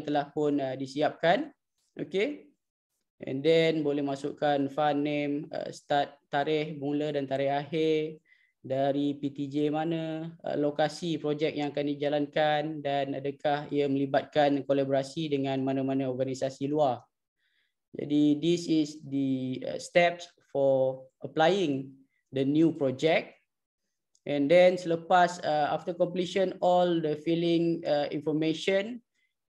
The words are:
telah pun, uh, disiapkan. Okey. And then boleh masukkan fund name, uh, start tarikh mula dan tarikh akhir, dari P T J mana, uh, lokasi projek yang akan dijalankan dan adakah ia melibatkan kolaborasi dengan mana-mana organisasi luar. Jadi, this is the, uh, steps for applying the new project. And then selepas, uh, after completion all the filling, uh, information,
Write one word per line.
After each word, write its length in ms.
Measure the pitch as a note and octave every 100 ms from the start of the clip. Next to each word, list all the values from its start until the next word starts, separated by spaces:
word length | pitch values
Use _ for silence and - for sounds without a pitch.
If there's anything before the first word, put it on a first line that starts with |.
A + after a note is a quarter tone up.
| D3+
telah 240 | D3 C#3+
pun, 320 | D#3 D3 C#3+
uh, 160 | C3+ C3
disiapkan. 720 | C3 D3 D3 - E3 G#3 D#4 - _ _ _ -
Okey. 560 | D#3 F#3 B3 D4 - _ _ _ _ _ _ _ -
And 160 | C3
then 400 | D3 E3 D#3+ D#3
boleh 160 | D3 C#3+
masukkan 720 | C#3 C#3 D3 - D3+ C#3+ C3+
fund 320 | C#3+ D3+ C#3+
name, 480 | D3 D3 D3 C#3+ E3
uh, 160 | - -
start 480 | - - C#3+ C#3 - _
tarikh 480 | C#3+ C#3+ D#3 D#3 D3
mula 320 | C#3 D3 D3
dan 160 | C#3+ C3+
tarikh 400 | C3+ C#3 C#3+ D3
akhir, 560 | D#3+ D#3 D#3 D#3 D#3+ _ _ _ _
dari 560 | B2+ C3 C#3 C#3+ C#3+ C#3+
P 80 | C#3+ C#3
T 160 | C#3+
J 240 | C#3+ D3 D3+
mana, 560 | D#3+ E3 D#3+ D#3+ E3 E3
uh, 160 | - C3+
lokasi 640 | D3 D3 D3+ D3+ F3 D3+
projek 320 | D3 D3 D3+
yang 240 | C#3+ D3 C#3+
akan 80 |
dijalankan 960 | D3 C#3+ C#3+ D3 C#3+ D#3+ D3+ D3+ D3+ D#3
dan 320 | C#3+ C#3 C#3
adakah 560 | C3+ C#3 C#3 D3+ C#3+ D3 C#3+
ia 160 | C#3+
melibatkan 720 | C3+ C#3 C3+ B2+ D3+ C#3+ C#3+
kolaborasi 720 | C3 C#3 C3+ C3+ C3+ - D#3 C#3+
dengan 240 | C3+ C3+ C3
mana-mana 400 | C3+ C3+ C3+ C3
organisasi 640 | B2+ C3 C3 C3+ C3 C#3
luar. 320 | D3+ C#3+ A#2 - _ _ _ _ _ _ _ _
Jadi, 480 | - C#3+ D3 D3 D3
this 240 | D#3+ F3 E3+
is 320 | D#3+ D3 - C#3
the, 560 | C#3 C3+ C3 B2+ B2+ -
uh, 80 | -
steps 480 | - F3 F3 F3 - _ _
for 560 | C#3 C#3 C3+ C3 C3 - _
applying 720 | C3+ C3 D#3+ G3+ E3 C3+ C3+ - _ _ _
the 80 | C3+
new 320 | C3+ D3+ E3
project. 640 | D#3+ C#3 B2+ D#3 F#3+ - - _ _ _ _ _ _ _ _ -
And 240 | C#3+ C#3
then 320 | F3 F3+ F#3
selepas, 560 | E3+ E3 E3 F3+ F3 F3 -
uh, 240 | D3+ C#3+
after 240 | D#3 -
completion 640 | E3+ E3+ F3 F3+ G3 F#3 -
all 320 | F3+ F3+ F3+ E3+
the 240 | D3+ D3+
filling, 640 | D#3+ E3+ E3+ E3 E3+ E3 D3
uh, 240 | D3 D3
information, 880 | D3+ D#3 D3+ D#3+ D#3+ - G3 G#3+ A#3+ _ _ _ _ _